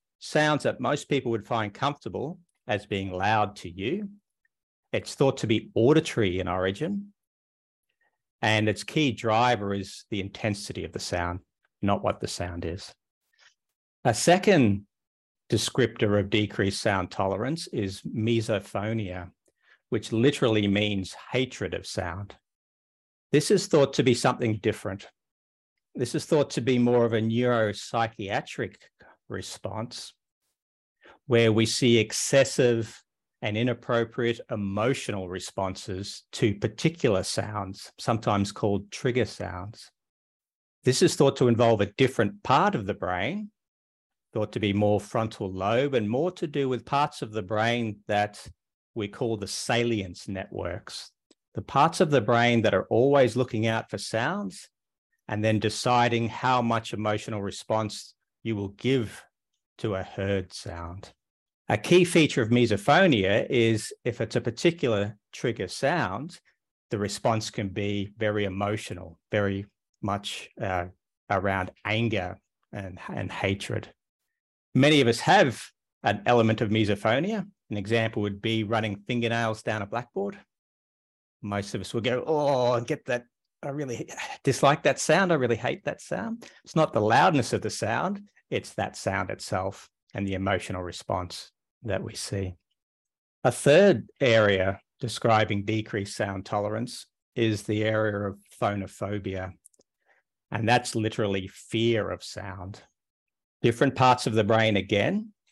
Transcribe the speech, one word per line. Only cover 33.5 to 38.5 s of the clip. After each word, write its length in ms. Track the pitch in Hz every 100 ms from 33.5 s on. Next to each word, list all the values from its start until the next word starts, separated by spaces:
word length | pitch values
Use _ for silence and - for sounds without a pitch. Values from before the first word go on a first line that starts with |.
| 107
inappropriate 840 | 123 117 - 117 113 127 117 117 -
emotional 800 | 107 98 101 117 135 - 101 92
responses 920 | 92 - - 95 92 - 92 101 - -
to 240 | - 113
particular 680 | 101 110 - 160 165 131 92
sounds, 680 | 92 - 101 104 95 98 - -
sometimes 540 | - 113 117 101 101